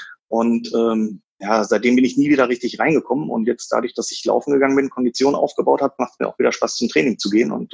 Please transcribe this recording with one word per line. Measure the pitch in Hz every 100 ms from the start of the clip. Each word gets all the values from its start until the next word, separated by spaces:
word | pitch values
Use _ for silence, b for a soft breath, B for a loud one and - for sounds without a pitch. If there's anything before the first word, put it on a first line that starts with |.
| B B _
Und, | 113 117 117 117
ähm, | 117 117 110 107 98 _ _
ja, | 101 110
seitdem | 104 107 123 127
bin |
ich | 127 131
nie | 147
wieder | 147 123
richtig | 123 117 -
reingekommen. | 123 147 - 135 151
Und | 120 110
jetzt | 120 -
dadurch, | 117 120
dass | - 107
ich | - 113
laufen | 107 127
gegangen | 139 135 135
bin, | 135
Kondition | - 123 - 135 143
aufgebaut | 147 - 185 139
hab, | 139 -
macht's | 123 -
mir | 113
auch | -
wieder | 123
Spaß, | - - -
zum | 117
Training | 156 147 98
zu | 101
gehen. | 107 120
Und, | 117 117